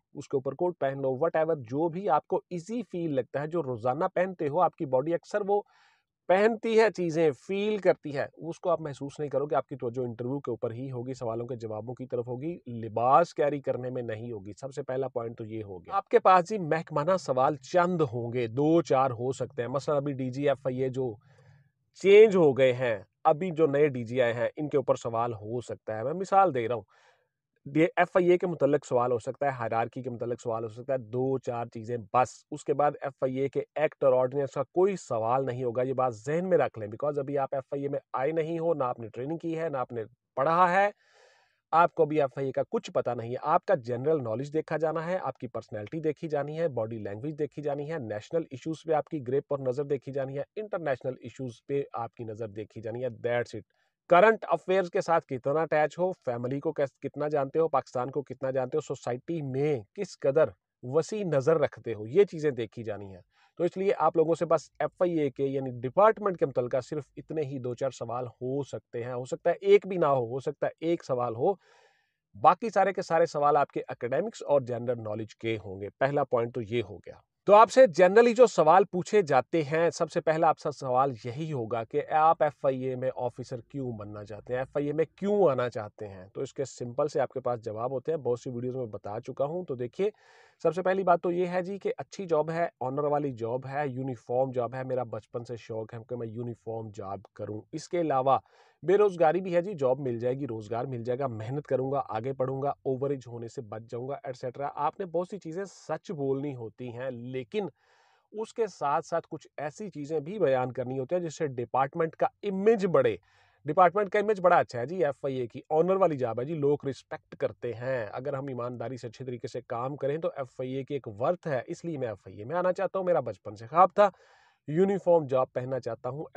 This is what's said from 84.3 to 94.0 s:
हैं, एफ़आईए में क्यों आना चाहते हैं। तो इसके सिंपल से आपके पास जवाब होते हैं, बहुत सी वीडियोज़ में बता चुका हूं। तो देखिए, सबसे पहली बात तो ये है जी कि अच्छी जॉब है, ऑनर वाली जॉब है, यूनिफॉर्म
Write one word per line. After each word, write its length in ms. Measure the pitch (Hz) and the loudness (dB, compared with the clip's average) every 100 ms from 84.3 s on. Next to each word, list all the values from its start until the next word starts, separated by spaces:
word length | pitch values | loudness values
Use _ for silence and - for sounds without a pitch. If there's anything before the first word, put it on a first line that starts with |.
| 104 - | -14 -6
हैं, 80 | 123 | -6
एफ़आईए 320 | 131 151 147 | -4 -4 -2
में 120 | 151 156 _ | -2 -2 _
क्यों 340 | 196 208 175 | 0 4 4
आना 160 | 127 123 | 4 0
चाहते 360 | 120 107 - 104 | -4 -10 -10 -12
हैं। 240 | 95 95 - | -12 -14 -10
तो 80 | |
इसके 220 | 135 - 131 | -8 -6 -8
सिंपल 420 | - 123 120 151 | -8 -6 -2 0
से 120 | 151 | 0
आपके 200 | 123 131 | -2 -2
पास 200 | 123 120 | -4 -4
जवाब 340 | 110 107 123 | -6 -6 -4
होते 180 | 131 135 | -4 -4
हैं, 100 | 160 | -4
बहुत 180 | 123 120 | -2 -4
सी 80 | 139 | -4
वीडियोज़ 280 | 120 123 127 | -6 -6 -6
में 140 | 117 | -8
बता 280 | 104 101 107 | -8 -10 -10
चुका 260 | 127 120 139 | -8 -4 -4
हूं। 180 | 175 | -4
तो 120 | 180 123 | -8 -8
देखिए, 360 | 123 - 202 - _ - _ _ | -8 -4 -4 -4 _ -20 _ _
सबसे 180 | 165 165 | -2 0
पहली 220 | 185 190 | 0 0
बात 180 | 185 175 | 2 2
तो 100 | 185 | 2
ये 140 | 175 180 | -2 -2
है 180 | 180 | -2
जी 140 | 180 196 | -4 -6
कि 120 | 202 | -6
अच्छी 360 | - 143 - 190 | -6 -10 -12 -2
जॉब 240 | 156 156 | 0 0
है, 200 | 165 170 - | -2 -4 -4
ऑनर 240 | 127 139 147 | -4 -2 0
वाली 260 | 147 147 | 0 -2
जॉब 340 | 117 113 127 131 | -4 -4 -6 -6
है, 240 | 135 151 | -6 -4
यूनिफॉर्म 640 | 123 | -4